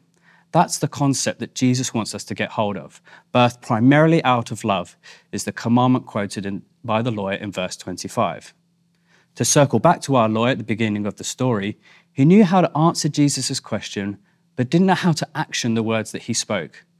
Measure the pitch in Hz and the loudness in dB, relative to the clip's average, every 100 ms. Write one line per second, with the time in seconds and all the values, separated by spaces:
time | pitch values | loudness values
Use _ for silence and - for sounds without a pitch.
0 | _ _ _ _ _ 160 175 - 151 - | _ _ _ _ _ 0 0 -2 -6 -2
1 | 139 127 120 - 117 - 127 127 127 117 | 0 0 -4 -6 -10 -2 0 0 -2 -4
2 | 104 104 - 104 104 - 104 95 - - | -6 -10 -10 -8 -6 -4 -4 -4 -12 -20
3 | _ - _ 127 123 - - 113 127 143 | _ -20 _ 2 2 0 -4 2 6 6
4 | 160 165 127 123 113 113 113 95 87 _ | 6 4 2 0 -2 -6 -2 -2 -4 _
5 | - - _ 104 - - - 120 127 127 | -20 -20 _ -8 -8 -6 0 2 4 2
6 | - 110 101 - 98 98 - _ 113 110 | -2 -6 -6 -6 -8 -10 -14 _ -4 -2
7 | 123 104 98 98 101 92 92 - - 85 | -2 -4 -6 -6 -6 -6 -8 -8 -12 -10
8 | 95 - 95 57 - _ _ _ _ _ | -8 -4 -4 -4 -14 _ _ _ _ _
9 | _ _ _ - 123 151 - 113 160 175 | _ _ _ -4 2 4 4 4 2 0
10 | - 131 110 110 120 131 110 110 113 104 | 0 2 2 2 0 -2 -4 -2 -2 -2
11 | 104 - - - 127 107 101 110 _ _ | -4 -8 -12 -4 -2 0 -4 -8 _ _
12 | _ - 143 202 190 185 160 147 165 165 | _ 2 6 8 6 4 2 2 2 2
13 | 156 147 147 139 123 135 - 107 - 107 | -2 2 0 0 -6 -8 -6 -8 -6 -6
14 | 101 101 _ _ _ - 123 170 190 175 | -6 -8 _ _ _ -6 0 2 4 2
15 | 180 151 - 151 156 - 120 113 110 113 | 2 0 -4 -8 -8 -4 -2 -2 0 -2
16 | 104 95 - 113 - 104 76 - _ | -4 -10 -6 -6 -4 -6 -6 -14 _